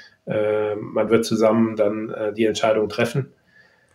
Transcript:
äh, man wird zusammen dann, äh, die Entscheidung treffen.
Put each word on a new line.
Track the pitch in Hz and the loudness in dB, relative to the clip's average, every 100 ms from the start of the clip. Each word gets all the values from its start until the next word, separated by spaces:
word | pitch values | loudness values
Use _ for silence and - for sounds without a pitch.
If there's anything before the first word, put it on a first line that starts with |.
| - _ - | -20 _ -6
äh, | 107 107 107 107 104 | -2 0 0 0 -4
man | 113 110 107 | -4 -2 2
wird | 113 | 2
zusammen | - 110 110 113 110 107 | 2 2 4 4 2 2
dann, | 104 107 110 | 0 -2 -6
äh, | 110 107 | -6 -4
die | 107 | 0
Entscheidung | 110 101 113 110 104 | 0 0 0 2 0
treffen. | - 120 143 131 _ _ _ _ _ _ | -2 -2 -2 -6 _ _ _ _ _ _